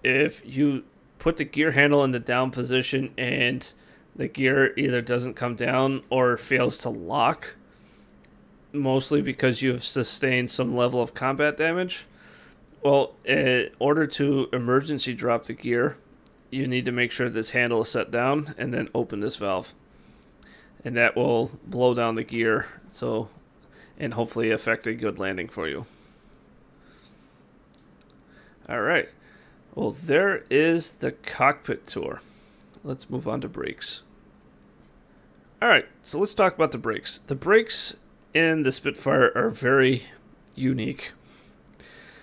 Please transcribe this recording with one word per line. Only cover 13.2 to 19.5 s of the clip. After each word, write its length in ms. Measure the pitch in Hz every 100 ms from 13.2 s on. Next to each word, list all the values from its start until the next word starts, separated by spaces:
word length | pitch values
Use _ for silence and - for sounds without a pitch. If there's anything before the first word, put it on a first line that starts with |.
| -
in 440 | 147 131 127 - -
order 280 | 135 151 151
to 400 | - 143 135 -
emergency 600 | 127 120 127 151 143 131
drop 300 | 110 120 120
the 100 | -
gear, 440 | 120 120 120 143 - _ - - _ _
you 180 | 131 135
need 180 | 127 123
to 60 |
make 200 | 120 120
sure 180 | - 123
this 200 | 113 113
handle 300 | 123 120 117
is 80 | 113
set 220 | 120 -
down 440 | 117 127 147 147 -
and 160 | 123
then 140 | 120 110 123
open 240 | 120 104
this 160 | 104 -
valve. 380 | 101